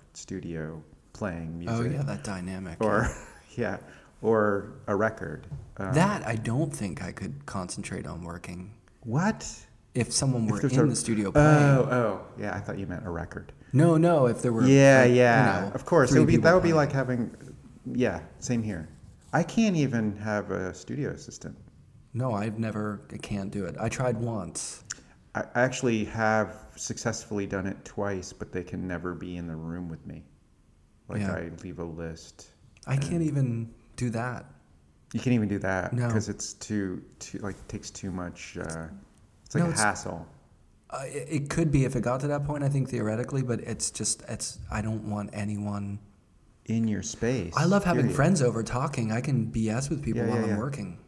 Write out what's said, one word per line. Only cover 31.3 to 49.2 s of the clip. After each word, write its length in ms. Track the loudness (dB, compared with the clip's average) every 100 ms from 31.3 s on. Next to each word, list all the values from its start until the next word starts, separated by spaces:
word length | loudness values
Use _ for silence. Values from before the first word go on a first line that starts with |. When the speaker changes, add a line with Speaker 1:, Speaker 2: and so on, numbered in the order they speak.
Speaker 1:
I 180 | -4 -6 -10
leave 160 | -12 -10
a 60 | -8
list 640 | -8 -10 -10 -16 -20 -20 _ _ _ -4
Speaker 2:
I 100 | -4
can't 160 | -2 -2
Speaker 1:
and 80 |
Speaker 2:
even 500 | 0 0 0 -2 -6 -12 -20 -10
do 140 | -6
that. 360 | -6 -6 -8 -12 -20 _ _ _ _ _
Speaker 1:
You 60 | -4
can't 120 | 2
even 140 | 2 2
do 120 | 0
that 340 | 0 0 0
Speaker 2:
No. 160 | 0 0
Speaker 1:
'cause 180 | 0 0
it's 240 | -6 -10
too, 480 | -12 -6 -4 -2 -6 -12 -18
too, 180 | -14 -10
like, 160 | -8 -10 -10
takes 200 | -12 -12
too 220 | -12 -8
much, 460 | -6 -8 -10 -14 -10
uh, 300 | -8 -8 -10 -14 -20 _ -20 _ -4
it's 100 | 0
like 80 |
Speaker 2:
No, 60 | 2
Speaker 1:
a 20 |
Speaker 2:
it's 80 | 4
Speaker 1:
hassle. 460 | 2 0 -6 -10 -12 -20 _ _ _ _ _
Speaker 2:
Uh, 140 | -10 -8
it, 200 | -8 -4
it 200 | -4 -2
could 220 | 0 2
be 140 | 4 2
if 100 | 2
it 60 |
got 180 | 0 -2
to 60 | -2
that 160 | -2
point, 200 | -2 -2
I 60 | 0
think, 200 | 0 0
theoretically, 520 | -2 -2 -2 -2 -4
but 180 | -2 -4
it's 280 | -4 -6 -6
just, 320 | -4 -4 -4 -6
it's, 320 | -8 -8 -10 -8
I 120 | -4
don't 280 | -4 -4 -4
want 200 | -6 -6
anyone 680 | -6 -6 -4 -4 -6 -6 -10 -14 _ _ _ _ _ -4
Speaker 1:
In 220 | 0 0
your 140 | -2
space, 500 | -4 -4 -2 -2 -2 0
Speaker 2:
I 80 | 2
love 180 | 4 4
having 180 | 2
Speaker 1:
period. 120 | 2 4
Speaker 2:
friends 260 | 4 4
over 200 | 2 0
talking. 480 | -2 -2 -2 -2 -2
I 80 |
can 260 | -2